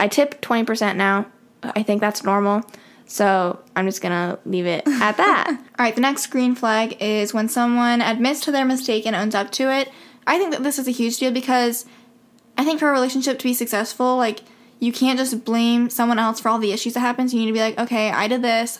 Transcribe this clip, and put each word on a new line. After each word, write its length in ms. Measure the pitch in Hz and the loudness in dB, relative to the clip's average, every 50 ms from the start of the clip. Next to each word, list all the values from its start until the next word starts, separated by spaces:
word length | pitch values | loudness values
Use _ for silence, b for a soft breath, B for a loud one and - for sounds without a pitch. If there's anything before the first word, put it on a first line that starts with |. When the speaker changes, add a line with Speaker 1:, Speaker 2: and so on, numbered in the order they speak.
Speaker 1:
I 80 | 202 202 | 0 2
tip 320 | - 294 285 285 285 - | 2 2 2 2 0 -8
twenty 240 | - - 240 226 226 | -4 -2 0 0 0
percent 340 | 226 226 226 220 196 - 185 | 0 -2 0 0 0 0 0
now. 280 | 196 196 196 202 214 - - _ _ - _ - | 2 2 2 0 -2 -4 -10 _ _ -20 _ -14
I 200 | - 233 - 214 220 | -10 -6 -4 -2 0
think 160 | - 208 208 | 0 0 0
that's 240 | 214 208 208 - - | 0 0 -2 -2 0
normal. 380 | 202 196 202 202 202 202 214 - - B B B B B B B | 0 2 2 2 2 0 0 -2 -6 B B B B B B B
So 520 | B - - 202 196 196 185 180 180 - - - - - | B -2 0 2 4 4 2 2 0 -4 -6 -10 -8 -4
I'm 120 | 185 190 | -2 -2
just 160 | 190 190 - | -2 -2 -4
gonna 360 | - 180 175 175 175 175 185 - - | -4 -2 -2 -2 -2 -2 -4 -6 -6
leave 220 | - 190 180 175 | -4 -4 -2 0
it 200 | 175 170 - - | 0 -2 0 0
at 300 | 294 277 240 208 214 214 | -2 0 2 0 0 2
that. 300 | - 359 415 403 - - - | 2 4 4 4 2 2 0
Speaker 2:
<laughs> 300 | 285 - - - - - | -2 -6 -8 -8 -2 0
All 60 | 247 | 0
right, 100 | 226 220 | 0 2
the 60 | 240 | 2
next 240 | 254 277 285 277 - | 0 0 0 -2 -4
green 280 | - - 254 247 247 247 | -4 -2 0 2 2 0
flag 420 | 247 247 226 214 220 226 220 - - | 0 0 0 0 0 0 -2 -4 -4
is 320 | 202 214 214 214 208 208 | -2 -2 0 0 0 0
when 160 | - 214 214 226 | -2 -2 -2 -2
someone 540 | - 247 240 240 240 240 240 240 240 240 | 0 0 0 2 2 2 2 2 2 2
admits 380 | 220 214 226 247 233 269 294 285 | 2 0 0 0 0 0 0 -2
to 120 | - 320 | -2 -2
their 140 | 285 269 262 | 0 0 2
mistake 400 | 262 262 254 254 - 220 220 220 | 2 0 0 -2 -2 -2 -2 0
and 100 | 226 214 | -2 -2
owns 180 | 180 208 214 214 | -2 -2 0 0
up 160 | 202 196 196 | -2 -2 -2
to 200 | - - 262 269 | -4 -2 0 0
it. 180 | 262 269 269 - B B B B B B B | 0 0 -2 -4 B B B B B B B
I 100 | - 302 | 0 0
think 140 | 359 392 330 | 2 0 0
that 120 | 294 - | -2 -2
this 160 | 262 294 269 285 | -2 -2 -2 -2
is 80 | 254 | -2
a 40 | 254 | -2
huge 260 | 240 233 233 233 240 | -2 0 -2 -2 -2
deal 140 | - 262 254 | 0 -2 0
because 540 | 233 254 254 262 254 247 240 240 233 - - B B B B B B B _ _ _ _ _ _ - - | 0 -2 0 2 2 2 2 0 -2 -4 -8 B B B B B B B _ _ _ _ _ _ -4 -2
I 60 | 277 | 0
think 160 | 311 320 302 | 0 0 2
for 80 | 302 294 | 2 2
a 20 | |
relationship 460 | 277 254 254 254 262 269 254 277 254 262 | 2 2 2 0 0 0 0 -2 -2 0
to 60 | - | 0
be 100 | 247 247 | -2 0
successful, 640 | - 240 233 220 202 226 226 - - 254 254 254 254 | -2 -2 -2 -2 -2 -2 -2 -2 -2 0 2 2 2
like, 220 | 240 226 208 - - B B B B B B B | 2 0 -2 -4 -10 B B B B B B B
you 140 | 233 240 | -2 -2
can't 260 | 233 - 262 262 254 254 | 0 2 2 2 2 0
just 240 | 262 262 247 233 - | 0 -2 -4 -4 -2
blame 440 | 226 226 233 233 233 233 240 240 240 | 0 0 2 4 4 4 4 2 0
someone 300 | - - 233 233 240 220 | 0 0 2 2 2 2
else 200 | 226 226 233 - | 0 0 -2 -2
for 120 | - 226 | 0 0
all 80 | 226 226 | 0 0
the 140 | 220 202 | 0 0
issues 200 | 196 - - 240 233 | -2 -2 -2 -4 -2
that 60 | 247 | -2
happen. 280 | 247 240 240 262 254 254 | -2 0 0 0 0 0
So 80 | 247 | 0
you 60 | 233 226 | 0 0
need 40 | 220 | 0
to 60 | 220 | 0
be 60 | 226 | 0
like, 180 | 220 220 220 - | 0 0 -2 -2
"Okay, 320 | 240 233 240 220 214 208 | -4 -2 -2 0 0 0
I 180 | 110 131 202 214 | 0 0 0 0
did 140 | 254 247 | 0 0
this. 340 | 247 240 226 226 233 233 - | 0 0 0 0 0 -4 -6